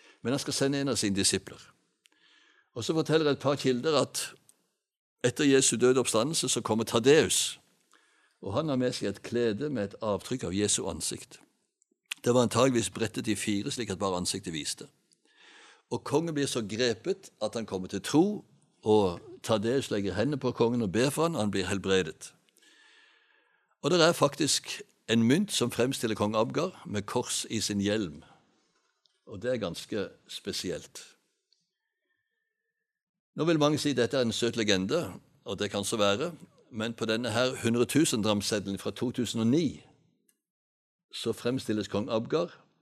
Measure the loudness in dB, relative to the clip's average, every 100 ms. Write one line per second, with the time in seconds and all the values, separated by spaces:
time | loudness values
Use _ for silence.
0 | -20 _ -4 -4 -4 -2 0 0 0 0
1 | 0 2 0 0 -4 -16 -20 _ _ _
2 | _ _ _ _ _ _ _ -6 -2 0
3 | 2 4 4 2 0 2 2 0 2 2
4 | 2 -2 -8 -12 _ _ _ _ _ _
5 | _ _ -2 2 4 6 4 4 4 6
6 | 4 2 2 0 -2 -2 0 -2 0 2
7 | 6 6 6 0 -2 -6 _ _ _ _
8 | _ _ _ _ -6 -4 -2 0 -2 -2
9 | -4 -6 -4 0 0 0 -4 -4 -6 -4
10 | -4 -4 -4 -6 -4 0 0 0 -2 -6
11 | -6 -8 -12 -20 _ _ _ _ _ _
12 | _ -4 2 4 4 4 4 4 0 -2
13 | -4 -4 -4 -2 -2 -2 -2 -6 -6 -2
14 | -2 0 -2 -4 -6 -6 -6 -8 -12 _
15 | _ _ _ _ -20 -20 -20 -20 _ -10
16 | -2 -2 -2 -2 -2 -4 -4 -2 0 0
17 | -4 -6 -10 -8 -6 -6 -6 -6 -6 -6
18 | 0 2 2 0 -10 _ _ _ 4 4
19 | 4 -2 -10 -10 -2 0 2 -2 -2 -2
20 | -2 -2 -2 -2 -2 0 2 2 0 2
21 | 0 2 0 0 -2 -2 -2 -2 2 2
22 | 2 -6 -18 -20 _ _ _ _ _ _
23 | _ _ _ _ _ _ _ _ 0 4
24 | 4 6 2 2 0 0 -4 -12 -14 _
25 | 0 4 6 4 2 0 0 0 0 0
26 | -4 0 0 2 0 -2 -6 -8 -8 -6
27 | -4 -4 -4 -6 -4 -4 -2 0 0 0
28 | -2 -8 -18 -20 _ _ _ _ _ _
29 | _ _ -18 -8 -4 -4 -4 -6 -6 -6
30 | -6 -10 -18 -12 -8 -6 -6 -6 -10 -18
31 | -20 _ _ _ _ _ _ _ _ _
32 | _ _ _ _ _ _ _ _ _ _
33 | _ _ _ -2 0 4 4 2 0 2
34 | 2 2 0 0 0 0 2 2 2 -2
35 | -4 -10 -20 _ -10 -4 -4 -2 -2 2
36 | 4 4 -2 -8 -18 _ _ -6 -6 -2
37 | -2 0 0 0 0 0 0 2 4 4
38 | 2 2 2 0 0 -2 -2 -6 -6 -4
39 | -4 -2 -4 0 2 2 0 -4 -14 _
40 | _ _ _ _ _ _ _ _ _ _
41 | _ -8 -6 -4 -2 -2 -2 -2 -2 -4
42 | -2 -2 -2 -2 -4 -8 _ _